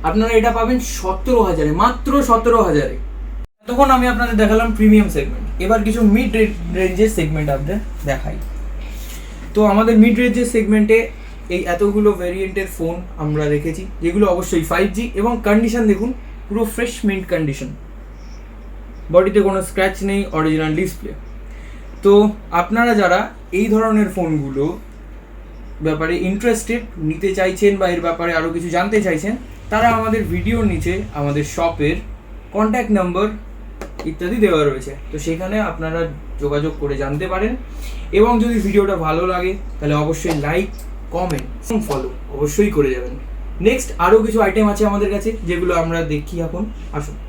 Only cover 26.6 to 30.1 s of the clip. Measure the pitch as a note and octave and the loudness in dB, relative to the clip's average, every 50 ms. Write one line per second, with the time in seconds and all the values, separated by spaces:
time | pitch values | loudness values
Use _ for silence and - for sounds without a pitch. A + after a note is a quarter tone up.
26.6 | - - A#3 A#3+ A3+ - - E3+ D#3 D#3 D#3 - - F#3+ F#3+ F#3+ F#3 F#3 F#3 - | 0 -4 -4 -4 -4 -8 -10 -4 -4 -4 -2 0 -2 -2 0 2 0 0 2 4
27.6 | G#3 G3+ G3+ F#3+ F#3+ F3 F3 E3+ E3+ E3+ E3+ E3 E3+ F3 E3 D#3+ D#3+ E3 E3 E3+ | 4 4 4 4 2 0 0 0 0 -2 -2 0 -2 0 0 0 -2 -2 -4 -4
28.6 | F3 E3+ E3 F3 F#3 G#3 A3 G#3+ G3+ F#3+ E3 D#3 D#3+ G#3 A#3+ B3+ - - - - | -4 -2 0 0 0 2 2 2 2 2 0 0 -2 -4 -4 -4 -8 -14 -16 -16
29.6 | - - G#3 A3 A#3 A#3 A3+ A3+ A3 A3 | -8 -2 0 4 4 4 4 2 2 0